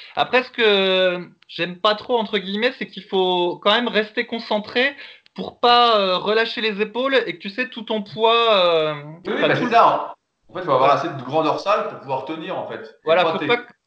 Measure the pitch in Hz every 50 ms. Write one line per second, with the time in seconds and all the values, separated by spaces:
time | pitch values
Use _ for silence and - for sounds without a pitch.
0 | - - - - - - - 247 254 - - - 233 214 202 196 190 190 185 185
1 | 185 185 175 175 175 - - _ _ _ - - 165 180 180 180 - 214 208 208
2 | - - 254 233 214 208 220 202 180 190 196 208 226 254 262 - 208 - - 196
3 | 185 - - 190 185 185 180 180 175 175 170 - - 202 208 233 247 226 190 208
4 | 214 214 - 247 233 - 240 233 233 - 226 214 208 - - 240 254 285 285 -
5 | - - - - _ _ _ - 185 - - _ - 240 240 240 240 233 226 208
6 | 196 185 185 175 - 190 214 220 226 233 - 247 214 220 208 190 214 214 208 233
7 | 254 269 269 254 233 - 170 - - 202 - - 254 247 - 226 214 - 220 214
8 | 202 - - 226 220 226 233 233 233 226 214 196 180 175 170 160 156 156 151 143
9 | 143 151 - - - 190 226 262 - 151 143 - - 240 220 233 202 - - -
10 | - - - - _ _ _ _ _ _ - 175 180 165 135 127 135 143 139 -
11 | 160 170 151 135 123 127 143 160 156 151 - - - 190 214 233 - - 135 -
12 | - 135 135 - - 160 160 160 170 185 170 - - - 113 107 110 - - _
13 | _ 151 165 180 - 160 - - 151 135 240 - - - - _ _